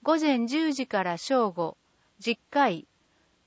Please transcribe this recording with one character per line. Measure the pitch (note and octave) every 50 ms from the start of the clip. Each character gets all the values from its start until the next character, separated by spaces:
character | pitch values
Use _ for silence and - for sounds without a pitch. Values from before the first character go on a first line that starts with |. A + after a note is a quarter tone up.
午 | - D4 D#4+ D#4
前 | D#4 D4+ C4+ A#3+ A#3 A#3
十 | C4+ D#4 D#4+ D#4
時 | C#4 C4 B3+ -
か | - G3 F#3
ら | F3+ E3+ E3+
正 | - - C4+ B3+ A3+ G3+
午、 | E3 F3 E3+ D#3 - _ _ _ _ _ _ _ _ -
十 | - A#3+ A3 - _ _
回。 | - C#4+ C#4 A#3 E3+ D#3 - _ _ _ _ _ _ _ _ _ _ _ _